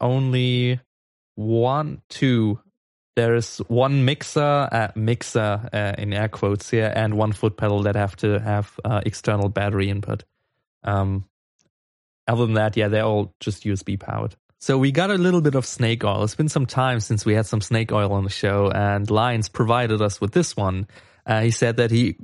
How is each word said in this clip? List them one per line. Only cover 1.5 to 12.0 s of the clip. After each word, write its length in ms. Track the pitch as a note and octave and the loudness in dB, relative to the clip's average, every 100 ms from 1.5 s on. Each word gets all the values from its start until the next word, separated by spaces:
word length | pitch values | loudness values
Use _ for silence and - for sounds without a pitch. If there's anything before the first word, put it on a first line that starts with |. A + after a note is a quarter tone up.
| A#2 A#2+ C#3 D3+ C#3 - | 2 2 0 -4 -8 -14
two. 500 | - C3+ A#2+ A2 G#2 _ _ _ _ _ - | -2 2 4 2 -2 _ _ _ _ _ 0
There 180 | A#2 | 2
is 240 | A#2 A2 - G2+ | 2 -2 -8 -4
one 360 | A#2 C3 C#3 | 0 2 4
mixer, 360 | B2+ D3 - - | 2 0 -4 -2
uh, 480 | D3 C#3+ C#3 A#2 G#2+ | 2 2 0 -2 -2
mixer, 720 | A2 A2 A#2+ - A#2+ G#2+ G2+ A2 | -2 -2 -2 -2 -2 0 -2 -4
uh, 220 | G#2 G#2 G2+ | -4 -2 -4
in 160 | G#2 | -4
air 160 | G2+ G#2+ | -2 -2
quotes 400 | - G2+ G2+ - | -2 -2 -2 -2
here, 220 | A#2 A2 | 0 0
and 220 | G#2 A2 G#2 | 0 0 0
one 160 | G#2+ | 0
foot 240 | G#2+ A2 - | 0 -2 0
pedal 260 | A2 G#2 | 0 2
that 120 | G2+ G2+ | 2 0
have 200 | G2+ - | -2 -2
to 220 | G#2+ G2+ | 0 0
have, 400 | G#2+ G#2 G2+ - | 0 -2 -4 -6
uh, 160 | G#2+ G#2+ | -4 -2
external 440 | G#2 - - G#2 G2+ | -2 -4 -2 0 0
battery 400 | G2 G2+ G2 G2 | 0 0 0 0
input. 360 | G2+ G#2 G#2+ - _ _ _ _ _ | -2 -4 -6 -8 _ _ _ _ _
Um, 420 | G2+ G2+ G2 G2 G2 _ _ _ _ _ _ _ | -2 0 0 -2 -6 _ _ _ _ _ _ _